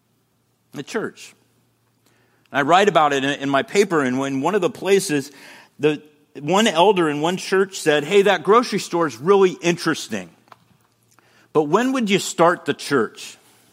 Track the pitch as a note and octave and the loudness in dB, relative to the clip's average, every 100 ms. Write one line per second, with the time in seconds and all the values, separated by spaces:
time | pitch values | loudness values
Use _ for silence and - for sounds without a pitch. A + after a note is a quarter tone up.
0 | _ _ _ _ _ _ _ C#3+ C#3+ A3+ | _ _ _ _ _ _ _ -16 -10 -8
1 | C#3+ - - _ _ _ _ _ _ _ | -8 -10 -20 _ _ _ _ _ _ _
2 | _ _ _ _ _ C3 C#3+ F3 G3+ E3 | _ _ _ _ _ -4 2 4 4 2
3 | D3+ C#3 C3+ C#3+ C#3 C#3 C3 G3+ G3+ E3+ | 2 0 -2 -4 -2 -2 0 -2 0 0
4 | C3 B2+ C#3 C3+ D3 G3+ F3 - E3+ G3 | 0 -2 -4 -2 -2 0 -2 -4 0 0
5 | - D3 C3+ - - - - _ D3 D3+ | 2 -4 -4 -16 -20 -20 -20 _ 0 0
6 | - _ _ - C#3+ F#3+ A3 D#3+ F#3+ G3 | -8 _ _ -12 -2 2 2 4 2 4
7 | D#3+ D3 D#3 F#3 - F#3+ G3 - D#3+ D3+ | 0 0 -4 -4 -2 -2 -2 -2 0 0
8 | D3 G3+ G3+ F#3 D3+ A3 B3 G3 - F3 | 2 2 4 0 2 2 2 -6 -4 -4
9 | E3 A2+ D3 G3+ F#3+ D3 E3+ E3+ - D3 | -4 -4 2 4 4 2 -2 -2 -2 -4
10 | - G#2 F2 _ _ - _ _ _ _ | -6 -10 -10 _ _ -20 _ _ _ _
11 | _ _ _ _ _ D3 D3+ F3+ B3+ C4 | _ _ _ _ _ -2 2 0 0 -2
12 | A3 G3 - - E3+ E3+ - C3+ - C#3+ | 0 0 -2 2 2 2 -4 -6 -2 -2
13 | G#2 - - - _ _ _ | -2 -6 -20 -20 _ _ _